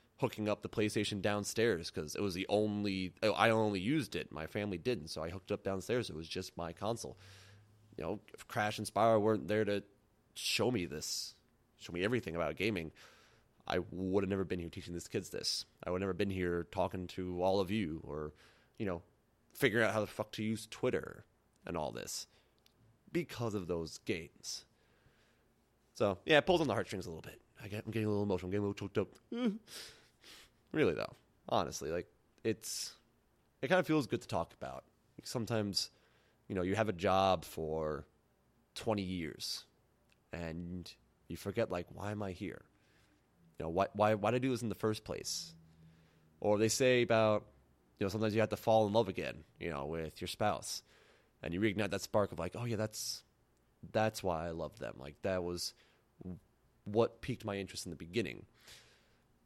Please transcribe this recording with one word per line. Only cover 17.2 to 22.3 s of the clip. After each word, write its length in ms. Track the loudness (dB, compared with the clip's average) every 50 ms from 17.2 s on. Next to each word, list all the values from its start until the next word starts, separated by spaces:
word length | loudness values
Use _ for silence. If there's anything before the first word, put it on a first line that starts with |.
| -4 -4 0 2
all 160 | 4 4 4 4
of 140 | 4 2
you 280 | 0 0 0 -2 -4 -6 -8
or, 280 | -8 -6 -6 -6 -8 -10 -14 -20 -20 -20 _ _ _ _ -4
you 80 | -2
know, 160 | -2 -2 -4 -6 _ _ _ _ _ _ _ _ _ -2 2
figuring 260 | 2 4 4 4 4
out 80 | 4
how 80 | 2 0
the 60 | -2
fuck 260 | -2 -4 -6 -6 -6
to 100 | -6 -4
use 240 | -2 -2 -2 -4 -6 -10
Twitter 540 | -6 -2 0 0 0 0 -2 -6 -10 -14 -18 _ _ _ _ _ _ _ -8
and 100 | -6 -4
all 160 | -2 -2 -4
this 340 | -4 -6 -8 -8 -8 -8 -10 -12